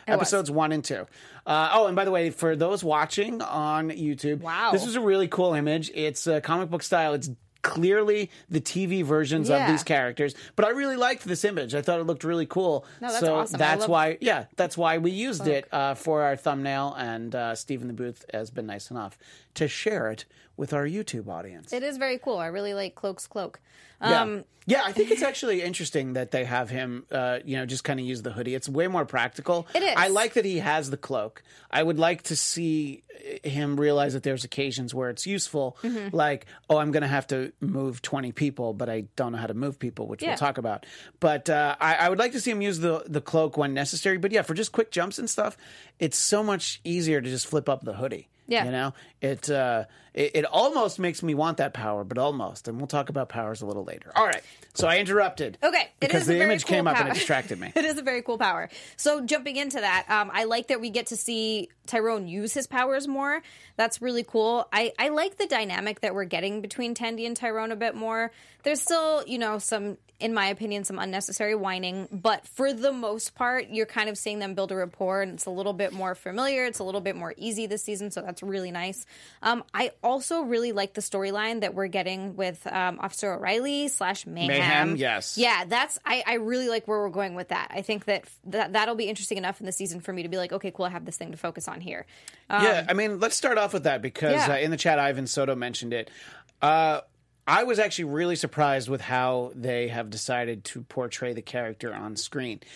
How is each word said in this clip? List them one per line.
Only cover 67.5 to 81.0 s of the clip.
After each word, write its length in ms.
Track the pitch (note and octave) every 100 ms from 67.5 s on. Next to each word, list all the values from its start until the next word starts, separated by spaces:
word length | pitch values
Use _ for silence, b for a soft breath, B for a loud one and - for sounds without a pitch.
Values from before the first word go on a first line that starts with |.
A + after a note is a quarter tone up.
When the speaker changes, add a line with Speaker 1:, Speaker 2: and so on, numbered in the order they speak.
| A3 A3
Speaker 1:
a 40 | G#3+
bit 180 | A3+
more. 380 | G#3+ A3+ A3+ A3+ B B B
There's 160 | C#4+ D4+
still, 420 | - E4 D#4 D4+ -
you 120 | B3
know, 200 | A3 G#3+
some, 380 | - G#3+ G3+ - _ -
in 120 | A3+
my 120 | A3 G3
opinion, 380 | G3 A3 G3+
some 160 | F#3+ F#3+
unnecessary 560 | F#3+ F#3+ G3 G3+ G#3+ A3
whining. 500 | F#3+ F#3 F#3 F#3+ F#3+
But 340 | G3+ A3 G3+ -
for 260 | - C4+
the 200 | A#3 C4+
most 420 | C4 A3+ A3 -
part, 360 | - B3 B3+ -
you're 160 | A3 A3
kind 220 | - G#3+
of 80 | G#3
seeing 220 | G#3+ G#3
them 160 | G3
build 160 | F#3+ F#3+
a 60 | F#3+
rapport, 440 | F3 - F#3 F#3+
and 100 | F#3+
it's 140 | E3+ -
a 40 |
little 220 | F#3 G3
bit 200 | F#3 G3+
more 220 | F#3+ F#3
familiar. 500 | F3+ F#3 G3 C4+ C4+
It's 140 | B3 -
a 60 |
little 160 | F#3+ G3
bit 160 | F#3 F3
more 180 | E3 -
easy 300 | A3+ G#3+ A3
this 160 | G#3
season, 300 | - G3+ G#3
so 80 | F3+
that's 180 | F3+ F3
really 300 | G3 G3 F#3
nice. 340 | F3 F#3 F#3+ - B B B
Um, 220 | - A#3 -
I 160 | - B3 -
also 380 | A#3+ C4 - E4
really 280 | C4 A#3 A#3+
like 240 | G3+ G3
the 60 | G#3+